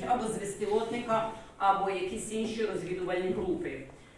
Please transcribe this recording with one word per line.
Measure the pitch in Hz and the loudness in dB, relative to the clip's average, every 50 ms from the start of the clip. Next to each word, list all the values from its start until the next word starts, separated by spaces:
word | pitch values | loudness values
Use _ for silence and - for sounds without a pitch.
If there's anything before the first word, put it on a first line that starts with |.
| - 247 | 2 2
або | 247 220 220 214 | 2 2 2 0
з | 180 175 | -2 -2
безпілотника, | 202 202 - - 208 196 208 226 226 - 233 240 - 226 220 220 220 - - - - - - - | -4 -4 -4 -2 0 2 2 2 2 2 -2 -2 0 2 2 2 2 0 -4 -8 -14 -14 -6 2
або | 196 196 196 190 190 196 | 4 4 6 6 4 0
якісь | 196 180 180 - 220 214 185 214 | 0 0 -2 -2 -2 -4 -4 -4
інші | 214 220 220 - 220 226 220 | -2 -2 0 0 0 0 0
розвідувальні | 202 185 170 165 175 180 180 180 175 180 180 185 185 | 0 0 -2 -2 -2 -2 -2 0 0 0 0 2 0
групи. | 180 - - 170 160 - - 139 135 135 135 - - - - - - | 0 0 2 0 0 0 -2 -4 -6 -6 -10 -12 -16 -18 -20 -20 -18